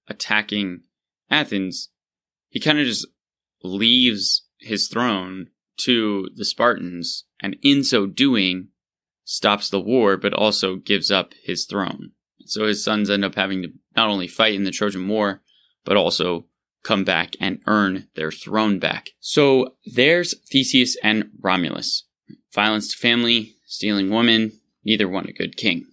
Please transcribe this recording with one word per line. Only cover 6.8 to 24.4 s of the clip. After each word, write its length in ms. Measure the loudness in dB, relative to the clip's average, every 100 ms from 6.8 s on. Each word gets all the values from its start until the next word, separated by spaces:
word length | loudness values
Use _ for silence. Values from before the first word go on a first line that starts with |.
| -6 -8 -8 -10 -14 -10
and 180 | -8 0
in 220 | 2 4
so 240 | 4 2 0
doing, 640 | 0 2 2 0 -2 -8 _ _ _ _ _
stops 460 | -10 -2 0 0 0
the 100 | -4
war, 380 | 0 2 4 2
but 160 | 0
also 440 | 0 0 0 -2 -4
gives 340 | -2 0 2
up 240 | 0 -2 _
his 220 | -8 -6 -4
throne. 480 | -4 -4 -6 -12 _ _ _ -10
So 200 | -4 -2
his 180 | -2
sons 280 | -2 0 0
end 120 | 0
up 120 | -2 -2
having 260 | -2 -4
to 120 | -6 -12 _ -2
not 140 | 0
only 180 | 0 -2
fight 280 | 0 2 2
in 80 |
the 80 | -2
Trojan 360 | -2 -2 -2 -2
War, 360 | 0 0 -2 _ _ _ _
but 120 | 0 2
also 520 | 2 0 -2 -2 -8 _ _ _
come 220 | -2 0
back 320 | 2 0 -2 -6
and 200 | -6 -4 0
earn 400 | 2 2 -2 -8 -8
their 160 | -6
throne 480 | -8 -4 0 2 2
back. 320 | 0 -2 -8 -14
So 560 | -2 4 6 6 2 -6 -4
there's 480 | 2 4 4 0 -6 -2
Theseus 460 | 0 2 2 2 0
and 260 | 0 0 -2 -4
Romulus. 680 | -2 0 -2 -4 -6 -6 -8 _ -20 -20 _
Violence 420 | 0 2 0 -4
to 40 | -2
family, 600 | 2 2 2 0 -2 _ -16
stealing 420 | -6 -2 0 0
women, 440 | 2 4 4